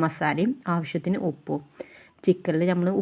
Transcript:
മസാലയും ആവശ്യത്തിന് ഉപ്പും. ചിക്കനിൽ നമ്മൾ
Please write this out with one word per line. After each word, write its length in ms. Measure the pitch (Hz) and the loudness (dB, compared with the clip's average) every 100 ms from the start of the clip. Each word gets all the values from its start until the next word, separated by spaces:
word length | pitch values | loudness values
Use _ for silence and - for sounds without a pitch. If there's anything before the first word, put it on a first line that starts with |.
മസാലയും 480 | 160 156 151 147 208 269 - | 0 0 -2 2 0 -2 -2
ആവശ്യത്തിന് 460 | 170 151 170 175 196 185 | -2 -2 -4 -2 -2 -2
ഉപ്പും. 320 | - - 147 - - - - - _ - | -6 -6 -8 -8 -18 -20 -18 -20 _ 2
ചിക്കനിൽ 400 | 180 - 160 175 | 2 2 0 2
നമ്മൾ 180 | 180 175 196 | 2 2 0